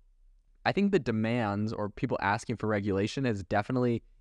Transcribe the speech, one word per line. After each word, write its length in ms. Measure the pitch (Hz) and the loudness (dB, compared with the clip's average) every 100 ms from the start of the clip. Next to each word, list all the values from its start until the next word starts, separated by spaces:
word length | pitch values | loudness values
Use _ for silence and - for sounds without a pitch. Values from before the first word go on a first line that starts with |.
| - _ - - _ _ | -20 _ -20 -20 _ _
I 60 | 117 | -2
think 220 | 151 202 | 2 2
the 80 | 196 | 2
demands 720 | 123 110 110 120 107 101 107 | 2 0 0 0 0 0 -2
or 160 | 113 104 | -4 -6
people 280 | - 123 123 | -4 -4 0
asking 380 | 98 107 - 113 | 0 0 -2 -4
for 100 | 107 | 0
regulation 560 | 107 101 95 107 - | 0 0 0 0 0
has 180 | 131 101 | -2 -2
definitely 640 | 90 104 - 127 123 120 - - | 0 -2 0 0 2 0 -4 -16